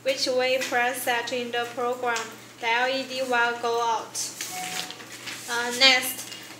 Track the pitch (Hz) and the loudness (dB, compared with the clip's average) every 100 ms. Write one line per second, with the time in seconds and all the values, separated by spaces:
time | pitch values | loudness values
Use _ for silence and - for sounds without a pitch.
0 | 262 269 285 254 254 262 254 247 240 262 | 0 0 2 2 4 2 2 2 2 0
1 | - 240 233 254 240 240 233 269 240 254 | 0 0 0 -4 -2 -2 -2 -2 -2 0
2 | 247 226 220 - - - 233 233 254 269 | 0 0 -4 -10 -18 -4 0 2 2 0
3 | 247 254 262 240 240 233 233 233 233 220 | -2 -4 2 4 4 2 0 2 2 0
4 | - - - - - 370 370 370 - - | -2 -6 -6 -6 -8 -6 -6 -6 -6 -10
5 | - - - - - 240 240 247 262 254 | -14 -14 -12 -12 -4 -2 0 6 6 6
6 | 254 - - - - | 2 -6 -8 -12 -14